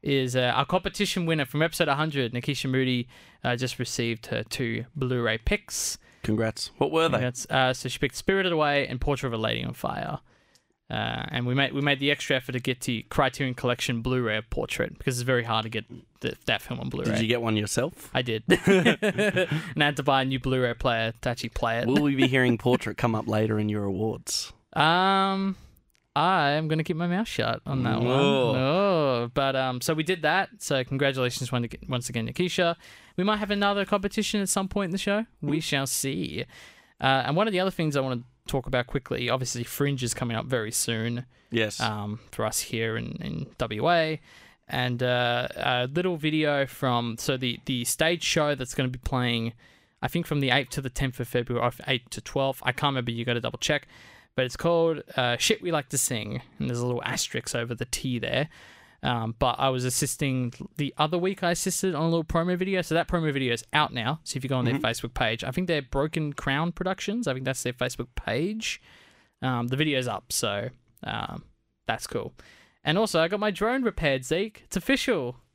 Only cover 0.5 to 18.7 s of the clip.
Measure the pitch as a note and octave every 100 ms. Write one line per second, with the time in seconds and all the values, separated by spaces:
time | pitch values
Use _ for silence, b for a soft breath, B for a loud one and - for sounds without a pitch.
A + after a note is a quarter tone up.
0.5 | B2+ C#3 F#3 F#3 - G3+ - E3 D#3+ C3+
1.5 | D3 E3 - D#3 C#3 D#3 C#3+ A#2+ B2 A#2+
2.5 | C#3 C#3 C3 C3 B2 A#2+ B B B C3
3.5 | B2 B2+ - A#2+ - A#2 A2+ - A#2 A2
4.5 | - A#2+ A2+ A#2 D3+ B2+ B2 A#2 A2+ -
5.5 | G3+ - - - - b b - G#2+ A2
6.5 | G#2+ - - C#3+ D#3+ E3 B2 B2 B2 -
7.5 | C3 C3 C3 B2+ - C#3 - - G3 F#3
8.5 | E3 D3 C#3+ C#3 B2 D3 C#3 C3 A2+ A2
9.5 | A#2 A#2+ A#2+ - - A1+ - _ b b
10.5 | b b b _ A2+ A2+ A#2 A#2 B2 B2
11.5 | B2+ C#3 C#3 D3 C#3 C#3 C#3+ - C3+ -
12.5 | B2+ B2+ B2 - A#2 - - C3+ - C3+
13.5 | B2 B2+ A#2+ - A#2 A#2 B2+ A#2 G#2+ A2
14.5 | - - - A#2 - - B2 B2 B2 A#2
15.5 | A2 A2 A2 G2+ - - _ - - -
16.5 | A2 - - - - B2 - A2+ A#2+ A2+
17.5 | G#2+ G#2 - C#3 - - - B2 A2 -
18.5 | D3 -